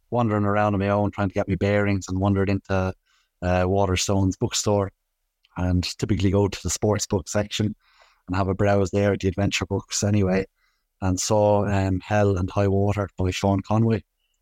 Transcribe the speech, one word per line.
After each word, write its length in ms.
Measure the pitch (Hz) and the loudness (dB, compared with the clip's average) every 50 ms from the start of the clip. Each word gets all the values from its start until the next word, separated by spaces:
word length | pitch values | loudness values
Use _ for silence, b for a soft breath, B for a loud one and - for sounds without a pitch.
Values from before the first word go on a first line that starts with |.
| _ _ | _ _
wandering 340 | - 120 120 110 104 104 104 | -2 0 0 0 0 0 0
around 280 | 101 101 104 104 104 104 | 2 2 2 2 2 0
on 60 | 95 | 0
my 100 | 98 101 | 0 0
own, 220 | 101 104 104 101 | 0 0 0 -2
trying 160 | - - 101 95 | -2 -2 -4 -2
to 60 | - | -2
get 140 | 101 98 - | -2 -2 -2
my 80 | 95 | -2
bearings, 520 | 87 101 101 101 104 101 101 98 95 90 - | 0 0 0 2 2 2 0 0 -2 -4 -4
and 120 | 92 95 | -4 0
wandered 300 | 95 101 101 98 98 95 | 0 2 2 2 2 0
into, 440 | 101 95 - - 98 95 92 92 - _ _ _ _ _ _ _ _ _ - | 0 -2 -2 -2 -2 -2 -2 -2 -6 _ _ _ _ _ _ _ _ _ -2
uh, 200 | 90 90 90 92 92 | 0 0 2 2 2
Waterstone's 720 | 98 98 101 92 92 87 - - 101 98 98 95 90 - | 2 2 2 2 0 0 0 0 0 2 2 0 0 -2
bookstore, 540 | 120 107 - - - 107 104 101 98 95 - _ _ _ _ _ _ _ _ _ _ _ - - | -4 -4 -4 -2 -2 0 0 0 0 -2 -6 _ _ _ _ _ _ _ _ _ _ _ -6 -4
and 260 | 90 90 90 90 90 - - - | 0 0 2 2 0 -2 -4 -4
typically 320 | - 107 107 87 98 98 | -2 -2 0 0 2 2
go 160 | 90 101 101 98 | 2 2 2 0
to 160 | - - - | -2 -4 -6
the 60 | 90 | -6
sports 360 | - - - 107 104 104 - | -4 -2 0 0 0 0 -2
book 220 | - 107 95 - - | -2 -4 -4 -4 -2
section 480 | - 104 104 104 - - 117 107 107 b b b b b b b b b b - | -4 -4 -4 -2 -2 -2 -2 -2 -4 b b b b b b b b b b -6
and 80 | 90 | -4
have 120 | 92 98 92 | -2 -2 0
a 80 | 95 | 0
browse 340 | 95 104 101 101 101 98 92 | 0 2 2 2 2 2 0
there 240 | - 101 101 101 98 | 0 0 2 2 0
at 60 | 95 | 0
the 80 | - 95 | -2 -2
adventure 400 | 90 - 101 98 - - 98 - | -2 0 -2 -2 -2 -4 -4 -4
books 360 | 98 95 - - - - - | -4 -6 -6 -6 -6 -4 0
anyway, 420 | 101 104 104 98 92 92 95 95 - _ _ _ _ _ _ _ _ _ _ | 0 2 2 2 2 0 -2 -2 -4 _ _ _ _ _ _ _ _ _ _
and 180 | 98 92 92 92 | -2 -2 -2 -2
saw, 440 | - - 110 107 104 104 104 101 101 101 | -2 0 2 2 4 4 4 2 2 0
um, 320 | 101 98 95 95 98 92 | 0 0 0 0 -2 -4
Hell 380 | - - 104 104 104 101 98 90 | -2 -2 0 2 2 2 2 0
and 120 | 92 95 | -2 -2
High 200 | - 101 101 98 | -2 0 0 2
Water 380 | 98 98 101 101 98 104 101 90 - - | 2 2 0 0 0 -2 -4 -6 -4 -4
by 120 | 92 92 | -2 -2
Sean 320 | 90 - - 98 98 98 | -2 0 0 0 0 0
Conway 420 | - - 104 110 113 113 113 104 - _ _ _ _ _ _ _ | 0 0 0 2 2 2 0 -2 -4 _ _ _ _ _ _ _